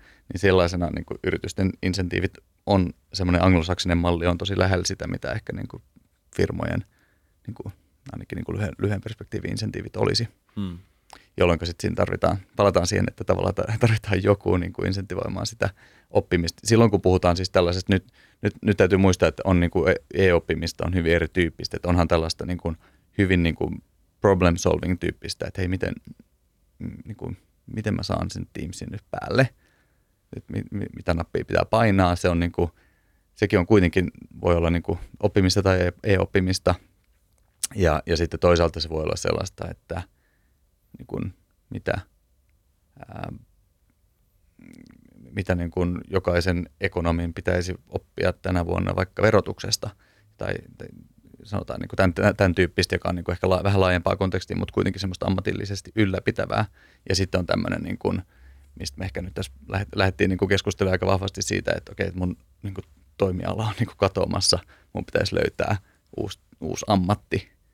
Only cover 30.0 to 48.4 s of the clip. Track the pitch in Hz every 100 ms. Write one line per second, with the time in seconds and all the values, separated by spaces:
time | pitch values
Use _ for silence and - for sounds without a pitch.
30 | _ _ _ - - - - 101 98 -
31 | - 82 82 80 - - 82 110 113 95
32 | 90 87 90 85 85 - 85 - _ _
33 | _ _ _ - 101 101 85 107 87 95
34 | 87 - - - 90 85 85 85 - 90
35 | - - 104 - 92 104 95 92 90 -
36 | 107 92 90 98 92 92 - 90 _ _
37 | _ _ _ _ _ _ - 101 85 76
38 | - 80 85 82 87 85 85 82 80 80
39 | 78 - - - - - 85 - - 87
40 | 90 _ _ _ _ _ _ _ _ -
41 | 123 - 90 - _ _ - 107 - -
42 | - _ _ _ _ _ _ _ _ _
43 | - - - - - _ _ _ _ _
44 | _ _ _ _ _ _ 50 50 50 50
45 | 50 - 60 98 95 90 85 90 87 87
46 | - 92 90 87 90 87 87 - 98 90
47 | 85 85 85 82 90 90 90 90 _ -
48 | - - 90 90